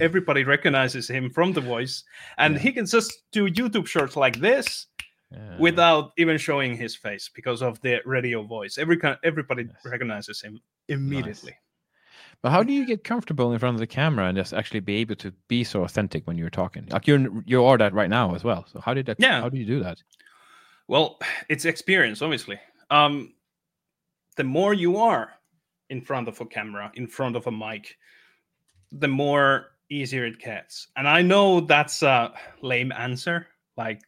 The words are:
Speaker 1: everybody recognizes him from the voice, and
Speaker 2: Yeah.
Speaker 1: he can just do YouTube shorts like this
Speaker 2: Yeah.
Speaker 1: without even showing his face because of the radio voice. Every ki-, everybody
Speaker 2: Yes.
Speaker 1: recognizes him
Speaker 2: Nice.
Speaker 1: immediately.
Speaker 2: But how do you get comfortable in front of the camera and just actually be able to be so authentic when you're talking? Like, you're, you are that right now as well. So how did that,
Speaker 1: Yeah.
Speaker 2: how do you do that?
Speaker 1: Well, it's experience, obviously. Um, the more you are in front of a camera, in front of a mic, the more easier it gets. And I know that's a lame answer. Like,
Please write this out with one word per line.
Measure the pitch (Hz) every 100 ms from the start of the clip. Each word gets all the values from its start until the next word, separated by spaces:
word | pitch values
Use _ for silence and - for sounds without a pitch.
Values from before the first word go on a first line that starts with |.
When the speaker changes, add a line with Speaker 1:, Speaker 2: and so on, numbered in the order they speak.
Speaker 1:
everybody | 165 180 180 139
recognizes | 135 143 170 135 127 131 117
him | 131 127
from | 160 180
the | 156
voice, | 123 120 131 - - - - -
and | 151
Speaker 2:
Yeah. | 147
Speaker 1:
he | 269
can | 247 190
just | 226 220 - _
do | 214 196
YouTube | 175 247 208 165
shorts | 170 139 147
like | 131 117
this | 185 269 - - - - - _ _
Speaker 2:
Yeah. | - 104 90
Speaker 1:
without | 170 170 170 156 147 -
even | 165 156
showing | - 143 131 117
his | 117
face | - 107 98 -
because | - 131 117
of | 123 107
the | 131 120
radio | 127 131 123 113
voice. | 107 113 101 -
Every | 156 170
ki-, | 151 131
everybody | 165 156 139 123
Speaker 2:
Yes. | 117 -
Speaker 1:
recognizes | 123 123 120 104 104 104
him | 107
Speaker 2:
Nice. | 110 _ _ - 143
Speaker 1:
immediately. | 135 139 110 104 - - _ _ _ _ _ - - _
Speaker 2:
But | 123
how | 170
do | 233
you | 285 247
get | 214
comfortable | - 233 - 147 120
in | 117
front | 123
of | 117
the | 113 -
camera | 160 127 92
and | 95
just | 90
actually | 104 - 107
be | 95 101
able | 113 101
to | 98 - -
be | 120
so | 117 101
authentic | 87 - 98 80 -
when | 85
you're | 85 -
talking? | 90 - 80
Like, | 98 151
you're, | 143 131 113 -
you | 127
are | 123 127
that | 104
right | 98 92
now | 113 101 87
as |
well. | 117 90 -
So | -
how | -
did | 135 127
that, | 107
Speaker 1:
Yeah. | 254 147
Speaker 2:
how | 123
do | 135
you | 107
do | 135
that? | 90 82 _ _ _ _ _ _ _ _ -
Speaker 1:
Well, | 139 151 - - - -
it's | 151
experience, | 165 160 - 190 120 107
obviously. | 151 135 - 101 - _ -
Um, | 147 147 143 - _ _ _ _ _ _ _ _ _ _ -
the |
more | 131 143 202
you | 208 170 190
are | 233 175 110 - _ _ _ _ -
in | 131
front | 127 135 117
of | 110
a | 113
camera, | - 107 101 107
in | 120 120
front | - 131 120
of | 120
a |
mic, | 107 107 110 - - _ _ _ _ _ _ _ _ _
the | 143 143
more | 135 143 143 139 135 - _ -
easier | 147 131 135
it | 120 113
gets. | 120 101 - - - -
And | 139
I | 165
know | 180 196 202 175
that's | 156 147 151 -
a | 143 127 117 - - -
lame | 127 123 131
answer. | - 123 127 - 170 170 _ _ -
Like, | 113 107